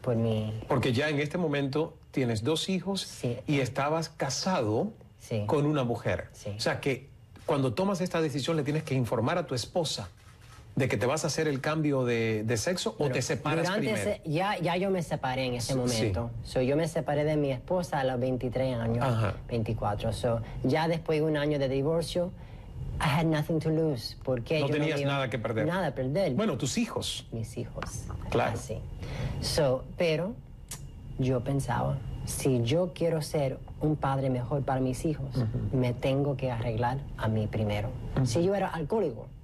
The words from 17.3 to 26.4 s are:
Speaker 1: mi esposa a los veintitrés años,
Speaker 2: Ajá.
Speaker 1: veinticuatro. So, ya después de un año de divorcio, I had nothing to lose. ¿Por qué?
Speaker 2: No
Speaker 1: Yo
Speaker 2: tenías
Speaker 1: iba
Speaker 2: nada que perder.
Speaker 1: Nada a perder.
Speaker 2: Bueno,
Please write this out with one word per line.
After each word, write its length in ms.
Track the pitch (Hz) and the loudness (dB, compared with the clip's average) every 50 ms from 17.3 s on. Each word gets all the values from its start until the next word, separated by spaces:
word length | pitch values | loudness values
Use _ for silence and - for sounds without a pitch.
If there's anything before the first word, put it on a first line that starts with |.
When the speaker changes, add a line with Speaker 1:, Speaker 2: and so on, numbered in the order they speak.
| 156 | 2
Speaker 1:
mi 140 | 151 147 139 | 2 2 0
esposa 480 | 135 123 117 - 180 185 175 - - 143 | 0 -2 -2 -2 0 0 0 0 -2 0
a 40 | 131 | 0
los 160 | 131 131 120 | 0 0 0
veintitrés 560 | 127 131 127 120 127 123 - 127 131 131 123 | 0 0 0 0 -2 -2 0 0 0 0 0
años, 300 | 117 117 113 117 120 123 | 0 0 0 0 2 2
Speaker 2:
Ajá. 300 | 131 117 110 110 98 92 - - | 2 2 2 2 0 -2 -4 -6
Speaker 1:
veinticuatro. 640 | - 120 117 107 113 113 - 110 104 104 101 - 113 107 | -4 -2 -2 0 0 -2 0 0 -2 -2 0 -2 -2 -2
So, 280 | - - 123 117 117 110 - - - 123 | 0 0 0 0 0 -2 -6 -6 -2 0
ya 240 | 131 139 156 160 | 2 2 2 2
después 320 | 170 170 160 160 - 160 151 | 2 0 -2 0 0 2 2
de 60 | 151 | 2
un 120 | 160 156 | 2 2
año 220 | 147 143 151 151 143 | 2 2 2 2 2
de 100 | 139 127 | 2 2
divorcio, 640 | 135 135 135 151 160 170 160 - - 180 175 185 - - - - - - - - - - - - - - | 2 2 2 2 2 0 0 0 0 -2 -2 -2 -4 -10 -14 -14 -14 -14 -14 -12 -10 -8 -8 -6 -4 -2
I 60 | - | 0
had 180 | 165 135 165 160 | 2 2 2 2
nothing 340 | 160 156 151 151 - 170 156 | 2 2 2 0 0 0 0
to 100 | 147 156 | 2 2
lose. 440 | 156 160 160 156 143 117 - - - - - | 2 2 2 2 0 -2 -4 -8 -10 -6 -2
¿Por 200 | 135 131 127 113 | -2 -2 -2 0
qué? 160 | - 160 156 | -2 0 0
Speaker 2:
No 80 | 143 | 2
Speaker 1:
Yo 60 | 139 151 | 2 2
Speaker 2:
tenías 260 | 151 151 156 151 143 | 2 2 0 0 0
Speaker 1:
iba 100 | 139 139 | 0 0
Speaker 2:
nada 180 | 139 139 135 117 | 0 0 0 -2
que 100 | 131 120 | -2 -4
perder. 260 | 107 113 113 110 - | -2 -2 0 0 0
Speaker 1:
Nada 220 | 156 170 196 180 | 2 2 0 0
a 40 | 143 - | 0 0
perder. 380 | - 131 131 143 190 196 165 123 | 0 -2 0 2 2 2 2 2
Speaker 2:
Bueno, 220 | 147 | 2